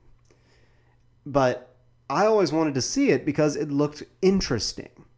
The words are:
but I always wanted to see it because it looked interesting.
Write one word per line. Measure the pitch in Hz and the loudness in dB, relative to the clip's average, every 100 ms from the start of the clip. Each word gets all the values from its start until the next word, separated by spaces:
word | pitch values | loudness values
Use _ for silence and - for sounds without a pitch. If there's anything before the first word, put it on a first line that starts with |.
| _ - _ _ _ _ _ _ _ _ _ _ 151 | _ -20 _ _ _ _ _ _ _ _ _ _ -2
but | 139 127 120 - _ _ _ - | 2 2 0 -8 _ _ _ -6
I | 143 214 | 0 2
always | 220 170 | 2 2
wanted | 160 156 131 | 0 0 -2
to | |
see | - 277 277 | -2 0 2
it | 135 156 | 2 0
because | 151 151 139 | 0 0 0
it | 151 | -4
looked | 143 147 - - _ | -2 -2 -4 -20 _
interesting. | 185 196 - 120 - - - - - | 2 2 0 -4 -4 -10 -16 -20 -20